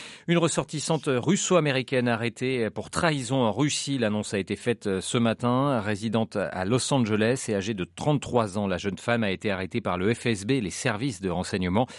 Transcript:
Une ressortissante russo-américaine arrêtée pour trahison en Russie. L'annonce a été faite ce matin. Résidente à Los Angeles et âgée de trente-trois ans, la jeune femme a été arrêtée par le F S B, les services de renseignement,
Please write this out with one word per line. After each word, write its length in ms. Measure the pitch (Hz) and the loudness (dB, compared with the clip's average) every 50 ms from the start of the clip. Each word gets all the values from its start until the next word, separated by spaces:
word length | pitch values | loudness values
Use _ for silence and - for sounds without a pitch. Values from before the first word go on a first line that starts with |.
| - - - - - - | -12 -14 -18 -8 -2 0
Une 120 | 170 170 | 2 4
ressortissante 680 | 160 156 - - 143 - - 151 - - 165 147 - 151 | 4 2 2 0 -2 -4 -4 -6 -2 -2 -2 0 0 0
russo-américaine 1000 | 131 123 107 123 196 190 - - 185 175 156 147 131 131 127 - - 127 120 123 | 0 0 2 2 2 2 2 4 4 4 4 4 2 0 0 0 0 2 2 2
arrêtée 640 | 117 107 117 117 - - 127 127 131 123 113 104 | 2 2 0 -2 -4 -2 -2 -2 0 0 0 -2
pour 180 | - - 98 - | -2 -6 -8 -6
trahison 540 | - 165 170 170 156 139 127 107 131 135 123 | -2 0 0 2 0 0 -2 0 2 2 4
en 80 | 110 | 2
Russie. 480 | 101 104 143 147 - - - - 139 135 | 4 2 2 0 0 -2 -2 -2 0 0
L'annonce 340 | 117 107 104 107 104 - - | 2 2 0 0 -2 -2 -2
a 60 | 101 | -2
été 160 | 92 - 104 | -2 -2 -4
faite 440 | - - 123 117 - - 104 95 95 | -2 -2 -2 -2 -2 -2 -2 -2 -2
ce 160 | 90 - - 127 | -2 0 0 2
matin. 600 | 117 117 110 - - 120 123 127 135 143 139 117 | 2 2 2 0 0 0 2 2 2 2 0 0
Résidente 540 | 98 104 107 92 107 117 104 113 110 - - | 0 -2 -2 -2 -2 -2 0 0 0 0 -2
à 300 | 104 92 76 - 95 92 | -2 -4 -2 -2 -2 0
Los 260 | 95 120 127 - - | 2 2 0 2 2
Angeles 540 | 147 135 120 104 107 104 107 113 127 135 - - | 2 2 2 2 2 4 4 2 2 0 -2 -2
et 60 | 110 | -2
âgée 220 | 98 92 104 117 | -2 -2 -2 -4
de 80 | 95 87 | -4 -6
trente-trois 760 | - _ - - 151 151 131 - - 120 120 113 104 87 107 | -6 _ -4 0 0 0 0 0 0 0 0 0 0 0 -2
ans, 80 | 104 | -2
la 140 | 98 92 85 | 0 -2 -2
jeune 180 | - 101 92 - | -2 -4 -6 -4
femme 260 | - - 120 117 113 | -2 -2 0 0 0
a 60 | 101 | 0
été 220 | 92 90 - 110 | -2 -2 -2 -2
arrêtée 300 | 98 92 95 90 - 120 | -2 -2 -4 -4 -4 -4
par 180 | 104 104 90 90 | -2 -2 -2 0
le 160 | 90 104 120 | 0 0 0
F 100 | - - | 0 0
S 200 | 123 113 95 101 | -2 -2 -2 0
B, 60 | 104 | -2
les 200 | 135 139 110 87 | 0 0 -2 -4
services 500 | - - - 131 107 101 120 147 107 87 | -6 -4 -2 -2 -2 -2 -2 -4 -4 -4
de 80 | 95 95 | -4 -2
renseignement, 560 | 85 85 90 - - 98 92 90 90 107 127 - - | -2 -2 -2 -2 -2 -2 0 2 2 2 0 0 -4